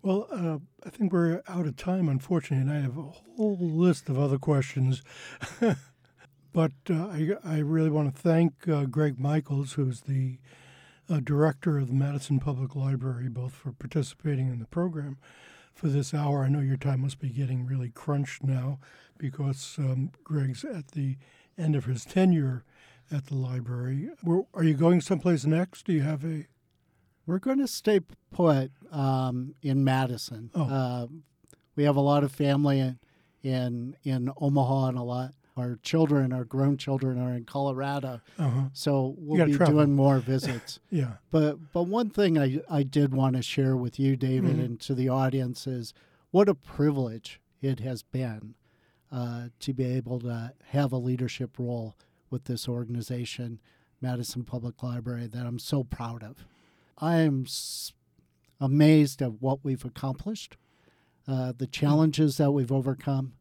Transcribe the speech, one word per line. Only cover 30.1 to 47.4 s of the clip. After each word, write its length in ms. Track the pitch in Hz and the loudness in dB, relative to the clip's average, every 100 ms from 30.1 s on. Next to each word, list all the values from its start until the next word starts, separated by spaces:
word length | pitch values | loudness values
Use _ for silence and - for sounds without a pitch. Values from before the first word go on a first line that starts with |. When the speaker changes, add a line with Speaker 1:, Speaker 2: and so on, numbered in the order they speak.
| 117 - 110 113 | -4 -8 -12 -8
Speaker 1:
Oh. 100 | - 139 | -4 -2
Speaker 2:
Uh, 380 | 135 127 123 120 160 _ _ _ _ _ - | 0 -2 -4 -8 -12 _ _ _ _ _ 0
we 80 | 147 | 2
have 100 | 139 | 4
a 60 | |
lot 220 | 139 147 | 4 4
of 80 | 139 | 2
family 480 | - 139 139 143 139 | 0 2 2 2 2
in, 200 | 131 127 _ _ _ _ | 0 -4 _ _ _ _
in, 540 | 135 127 123 120 123 - | -4 -2 -2 -4 -8 -8
in 260 | 143 131 123 139 | -4 -2 -2 -2
Omaha, 500 | 143 139 127 135 131 | 0 2 2 2 0
and 80 | 123 | -2
a 40 | |
lot, 280 | 120 123 131 - _ - | -4 -6 -8 -12 _ -6
our 220 | 123 120 | -6 -6
children, 500 | - 160 160 143 131 | -2 2 4 4 2
our 100 | 127 117 | -2 -4
grown 320 | 135 139 139 | 0 2 2
children 420 | - 135 131 123 | -2 -2 0 -2
are 120 | 127 | -2
in 120 | 123 113 | -4 -6
Colorado. 760 | 143 139 131 139 143 131 120 _ - | -4 -4 -2 -4 -4 -6 -10 _ -2
Speaker 1:
Uh-huh. 300 | 143 123 135 | 0 0 -2
Speaker 2:
So 360 | 135 147 139 131 | -2 0 2 0
Speaker 1:
You 60 | 135 | -4
Speaker 2:
we'll 180 | 151 156 | 0 4
Speaker 1:
gotta 140 | 156 | 4
Speaker 2:
be 60 | 143 | 6
Speaker 1:
travel. 180 | 165 151 | 6 6
Speaker 2:
doing 180 | 147 139 | 6 6
more 220 | 139 135 | 6 4
visits. 640 | 117 131 131 120 - - _ | 2 -2 0 -6 -10 -18 _
Speaker 1:
<laughs> 40 | |
Yeah. 240 | 175 127 104 _ | -2 -2 -6 _
Speaker 2:
But, 420 | 160 151 147 151 | 2 2 -2 -6
but 120 | 175 | -4
one 260 | 175 220 226 | 0 0 0
thing 300 | 214 196 160 | 2 4 4
I, 200 | 135 139 - | 2 0 -2
I 120 | 156 | -2
did 320 | 135 147 143 | 2 2 2
wanna 300 | 131 131 127 | 4 2 0
share 340 | 117 - 131 131 | -2 0 2 2
with 220 | 123 - | -2 0
you, 160 | 135 135 | 0 2
David, 380 | 131 131 185 | 0 2 2
Speaker 1:
Mm-hmm. 80 | 147 | 2
Speaker 2:
and 180 | 123 117 | -2 -6
to 140 | - 127 | -4 -2
the 140 | 127 | 0
audience 580 | 131 131 135 127 127 135 | 2 2 0 -2 -6 -8
is 260 | 127 113 - _ _ _ | -8 -10 -16 _ _ _
what 180 | 180 202 | 4 4
a 60 | 151 | 2
privilege 840 | - - 147 143 123 110 - - | -6 0 2 2 -2 -6 -14 -20